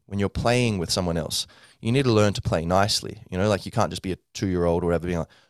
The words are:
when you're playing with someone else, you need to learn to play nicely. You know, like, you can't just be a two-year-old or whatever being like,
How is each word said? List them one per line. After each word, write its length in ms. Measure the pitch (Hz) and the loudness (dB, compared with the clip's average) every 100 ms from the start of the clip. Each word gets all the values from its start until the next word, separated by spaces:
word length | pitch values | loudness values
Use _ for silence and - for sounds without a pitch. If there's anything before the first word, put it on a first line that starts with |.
| _ | _
when 120 | 98 | -4
you're 100 | 98 | -2
playing 480 | - 117 123 120 98 | 0 2 2 2 0
with 120 | 82 | -2
someone 280 | - 92 85 | -2 -2 -2
else, 280 | 78 - - - - _ | -4 -6 -8 -14 -20 _
you 120 | 113 | -2
need 120 | 131 | 0
to 80 | 131 | 4
learn 200 | 107 104 | 4 4
to 100 | 95 | 2
play 220 | - 90 | -2 -2
nicely. 580 | 82 92 104 - - - - | 2 2 4 0 -4 -12 -10
You 60 | 90 | -2
know, 100 | 104 | 0
like, 180 | 98 - | 0 -2
you 60 | |
can't 180 | 117 95 | -2 -2
just 120 | 87 | -2
be 100 | 95 | -6
a 60 | 85 _ | -8 _
two-year-old 480 | - 98 90 85 85 | -6 -2 0 2 2
or 40 | 87 | 0
whatever 200 | 85 87 | -2 -2
being 120 | 87 | -4
like, 100 | - _ | -6 _